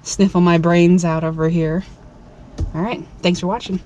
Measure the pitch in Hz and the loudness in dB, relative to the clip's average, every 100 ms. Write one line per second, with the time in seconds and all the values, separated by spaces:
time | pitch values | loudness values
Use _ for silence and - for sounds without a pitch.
0 | - - 196 185 175 170 170 175 175 180 | -10 0 2 4 4 4 2 4 4 4
1 | 170 160 160 160 160 170 160 165 - - | 2 -2 -4 -2 -2 0 -2 -4 -6 -20
2 | - - - - - - - 160 208 233 | -20 -20 -20 -20 -20 -8 -6 -4 -6 -8
3 | 165 - 180 175 180 233 - 190 | -12 -4 -2 -2 -4 -6 -6 -8